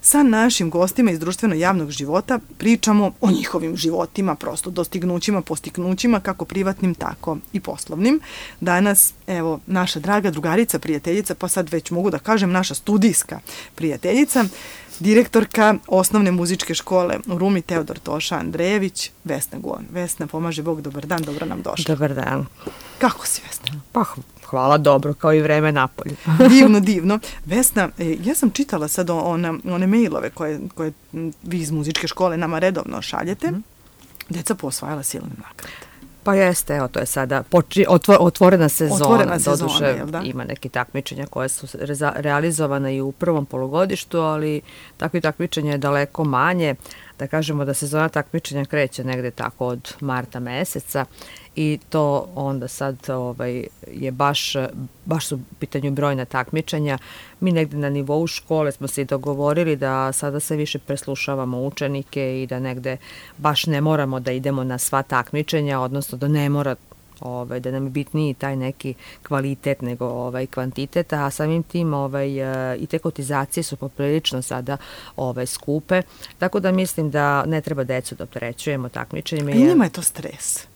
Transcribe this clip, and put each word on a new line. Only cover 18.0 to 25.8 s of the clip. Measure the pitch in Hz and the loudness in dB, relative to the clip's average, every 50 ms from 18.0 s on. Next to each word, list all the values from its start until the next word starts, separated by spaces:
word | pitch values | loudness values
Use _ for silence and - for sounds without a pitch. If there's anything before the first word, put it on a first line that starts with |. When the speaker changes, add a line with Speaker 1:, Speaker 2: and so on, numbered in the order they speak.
| - - - 156 156 - 180 | -6 -6 -6 -4 -4 -4 -4
Speaker 1:
Andrejević, | 160 170 165 165 156 170 185 208 208 190 185 - - - - - _ _ | -4 -4 -4 -2 0 0 2 2 2 0 -2 -4 -6 -10 -10 -10 _ _
Vesna | 170 147 135 - - - - | -6 -4 -4 -4 -8 -8 -10
Guon. | - - - - - - | -8 -8 -8 -8 -10 -10
Vesna, | - 180 175 170 - - 165 | -8 -8 -6 -6 -6 -8 -8
pomaže | 147 - 160 170 170 160 156 | -8 -6 -6 -4 -4 -4 -4
Bog, | 147 165 160 156 | -4 -4 -4 -4
dobar | 147 151 139 143 139 | -6 -10 -10 -10 -6
dan, | 151 185 170 | -4 -4 -4
dobro | 160 147 143 151 170 | -4 -6 -6 -6 -6
nam | 156 - - | -6 -6 -6
došla. | - - - - 170 - 156 | -6 -6 -6 -4 -2 -2 0
Speaker 2:
Dobar | 139 151 143 139 | 0 0 -2 -2
dan. | 131 131 - 131 135 139 131 - - - - - - - - - - | -2 -2 -2 -2 -2 -4 -6 -10 -14 -14 -14 -14 -14 -18 -20 -4 0
Speaker 1:
Kako | - 233 - - - | 0 0 0 0 -6
si, | - - - - | -6 -6 -6 -8
Vesna? | - - - - - 151 147 135 - | -12 -14 -8 -8 -8 -8 -8 -14 -4
Speaker 2:
Pa, | - 240 214 | -2 -2 -2
h-, | - - - - - - - - | -2 -4 -12 -16 -18 -20 -20 -12
hvala, | - - 131 127 135 147 151 | -6 -2 0 4 6 6 6
dobro, | 147 147 143 135 139 147 147 | 8 6 6 6 4 0 -4
kao | - - 160 156 | 0 2 4 4
i | 156 | 6
vreme | 151 151 151 151 151 156 | 6 4 4 4 4 4
napolju. | 147 143 | 4 2